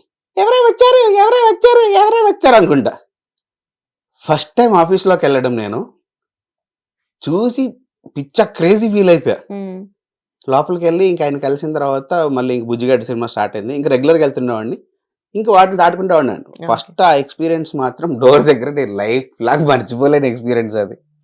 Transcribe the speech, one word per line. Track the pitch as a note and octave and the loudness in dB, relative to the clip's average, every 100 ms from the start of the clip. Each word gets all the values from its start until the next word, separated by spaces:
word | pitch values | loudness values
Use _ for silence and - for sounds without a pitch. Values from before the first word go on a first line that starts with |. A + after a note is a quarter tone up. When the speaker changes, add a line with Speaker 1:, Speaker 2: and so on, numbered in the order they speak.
| _ _ _ F#4+ | _ _ _ -2
Speaker 1:
"ఎవరో | G#4 B4+ | 0 2
వచ్చారు, | A#4 - B4 B4+ A4 | 2 4 4 4 4
ఎవరో | G4 G#4 B4 | 4 2 4
వచ్చారు, | A4+ F4 A#4+ A#4+ G#4+ | 2 4 4 4 4
ఎవరో | G4 G#4 A4+ G#4 | 4 2 2 0
వచ్చారు" | G4+ C4 A3 | 2 4 4
అనుకుంటా. | F#3+ C#3+ G#2 - _ _ _ _ _ _ _ _ _ _ _ _ - | 4 0 -2 -8 _ _ _ _ _ _ _ _ _ _ _ _ -4
ఫస్ట్ | D3+ - - | -4 -2 0
టైమ్ | A#3+ | 2
ఆఫీస్లోకి | F#3 E3 F#3 F#3+ F3+ D3 | 4 2 0 0 0 0
వెళ్ళడం | C3+ B2+ A#2 | 0 -2 -4
నేను | G#2 A2+ - _ _ _ _ _ _ _ _ _ _ _ _ _ - | -6 -8 -10 _ _ _ _ _ _ _ _ _ _ _ _ _ -6
చూసి | F#3 A#3+ B3 C4 - _ _ - C#3+ | -2 -2 -4 -6 -8 _ _ -16 -14
పిచ్చ | C#3+ - | -6 -2
క్రేజీ | G#3 - E3+ G#3 A3+ | -2 -2 0 0 0
ఫీల్ | G#3 F#3 | 0 2
అయిపోయా. | E3 B2 F#2+ - | 2 0 -6 -10
Speaker 2:
మ్మ్. | G3+ F#3+ F#3 G3+ _ _ _ _ _ - | -14 -12 -14 -18 _ _ _ _ _ -2
Speaker 1:
లోపలికి | C3+ D#3 F3 | -2 -2 -2
వెళ్ళి | E3 E3+ | -2 0
ఇంకా | F#3+ E3+ | -2 0
ఆయన | D3 C#3+ | -4 -4
కలిసిన | C#3 C#3+ D#3+ | -4 -6 -6
తర్వాత | D3+ C#3 C3+ - | -4 -4 -4 -4
మళ్ళీ | F3 D3+ B2+ B2+ | -2 -2 -2 -2
ఇంక | B2 A#2 | -4 -4
బుజ్జిగాడి | A#2+ B2 B2 | -4 0 -2
సినిమా | A2+ A#2 A#2 | -2 -8 -6
స్టార్ట్ | A2 G#2 G#2+ | -6 -6 -6
అయింది. | A2 | -8
ఇంకా | C#3+ D3 | -6 -2
రెగ్యులర్గా | B2 C#3+ E3 | 0 2 2
వెళ్తుండేవాడిని, | C#3+ C3+ B2 C3 A#2+ - _ _ _ _ _ | 0 -2 -6 -6 -8 -10 _ _ _ _ _
ఇంకా | G3+ A3 | -6 2
వాటిని | F#3 F#3+ F#3 | 4 4 2
దాటుకుంటూ | E3+ F3 F#3 D#3+ | 0 0 0 0
ఉన్నాను. | B2 F#2 - | 0 -6 -14
Speaker 2:
ఓకే. | - E3+ | -12 -4
Speaker 1:
ఫస్ట్ | A#2 - E3+ | -4 -4 0
ఆ | F3 | 2
ఎక్స్పీరియన్స్ | C#3 C#3 - E3 D#3+ D#3 D3 | 2 -2 -6 -4 -4 -4 -6
మాత్రం | B2+ - E3 A#2+ | -6 -6 -8 2
డోర్ | C3 C#3+ | 4 6
దగ్గర | D3+ B2 C3+ | 4 0 -2
నేను | C#3+ A#2 G2+ | -6 -6 -6
లైఫ్ | G#2+ C3 C3 - | -4 -4 -6 -6
లాంగ్ | A#2 D3 D3 | -2 0 2
మర్చిపోలేని | B2 G#2+ A#2+ C#3+ D3 C3 | 0 -2 -2 0 2 0
ఎక్స్పీరియన్స్ | A#2 A#2+ A#2 A2 G#2+ | -4 -4 -4 -4 -6
అది. | G2 - _ _ | -6 -10 _ _